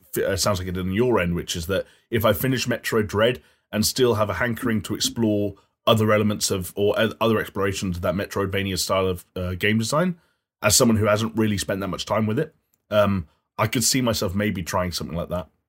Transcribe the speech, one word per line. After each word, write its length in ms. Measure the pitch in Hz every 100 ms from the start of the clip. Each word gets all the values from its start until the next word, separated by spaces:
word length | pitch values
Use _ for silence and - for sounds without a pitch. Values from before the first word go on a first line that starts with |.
| _ -
f-, 60 |
uh, 120 | - 95
sounds 220 | 107 95
like 100 | 92
it 40 |
did 120 | 90 92
on 60 |
your 280 | 95 127 110
end, 140 | 87
which 200 | 85 - 87
is 100 | 80
that 180 | 95 - _ _
if 140 | 113
I 80 | 113
finish 340 | 107 131 127 113
Metroid 400 | 117 - 117 98
Dread 320 | 101 113 123 - _ _
and 160 | 107 107
still 280 | - 123
have 140 | 107 104
a 40 |
hankering 480 | 87 120 117 120 110
to 120 | -
explore 600 | 107 - - 110 104 104 - _ _ -
other 260 | 110 107
elements 380 | 107 107 104 -
of, 220 | 101 87 -
or 220 | 101 -
o-, 140 | 110 -
other 180 | 113 110
explorations 580 | - - 98 98 101 87
of 60 |
that 120 | 92
Metroidvania 640 | 87 98 - 98 98 98 92
style 280 | - 95 95
of, 180 | 90 - -
uh, 180 | 90
game 240 | 90 104 110
design, 380 | 113 147 185 170 _ _ _ _
as 140 | 107 -
someone 200 | 117 110
who 100 | 107
hasn't 300 | 104 113 107
really 220 | 110 101
spent 220 | - 98
that 80 | 95
much 180 | 85 -
time 200 | 104 107
with 120 | 113
it, 160 | 156 - _ _ _
um, 360 | 107 101 98 80 _ _ -
I 100 | 110
could 160 | 127
see 160 | 117 135
myself 340 | 123 104 104
maybe 280 | 92 107 95
trying 300 | 85 95 90
something 240 | - 64 80
like 120 | 82
that. 180 | 87 - _